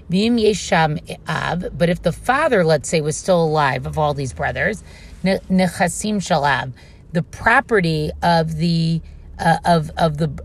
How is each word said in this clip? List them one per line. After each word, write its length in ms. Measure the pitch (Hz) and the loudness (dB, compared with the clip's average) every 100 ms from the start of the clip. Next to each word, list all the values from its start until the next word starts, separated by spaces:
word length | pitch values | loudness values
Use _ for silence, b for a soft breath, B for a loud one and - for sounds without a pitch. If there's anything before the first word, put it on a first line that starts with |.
| B | B
V'im 320 | 180 226 240 | 0 2 4
yesham 800 | 214 196 - 180 160 151 - 156 - | 2 2 0 2 2 0 -8 -14 -6
av, 500 | 151 139 165 - 135 | -4 -2 -4 -6 0
but 120 | 170 | 0
if 120 | 175 | 2
the 120 | 175 | -2
father, 500 | - - 269 320 220 | -4 -2 0 2 2
let's 260 | 160 151 - | 4 2 2
say, 120 | 170 | -2
was 160 | 151 147 | -2 -4
still 260 | - 180 | 0 2
alive 420 | 160 156 143 131 147 | 2 2 0 0 -4
of 120 | 151 | -2
all 140 | 151 | -2
these 200 | 143 131 | -2 -6
brothers, 500 | - 135 123 170 214 B B B B | -4 -6 -2 -2 -4 B B B B
ne-, 160 | 185 185 - | -2 -2 0
nechasim 640 | 185 185 - 180 - 208 208 | 2 2 0 -2 -2 -4 -4
shalav, 560 | - 165 143 127 131 123 B B B | 0 0 2 0 -2 -10 B B B
the 120 | 170 | -6
property 880 | - - 226 247 262 220 165 156 151 - | -6 -2 2 2 4 0 2 -2 -4 -2
of 360 | 175 170 160 160 | 2 2 2 -2
the, 440 | 170 165 165 165 b b b - | 0 0 0 -2 b b b -2
uh, 180 | 165 160 175 | 0 2 4
of, 240 | 170 156 - | 2 0 -2
of 200 | 170 151 | -2 0
the, 140 | 160 135 | -4 -6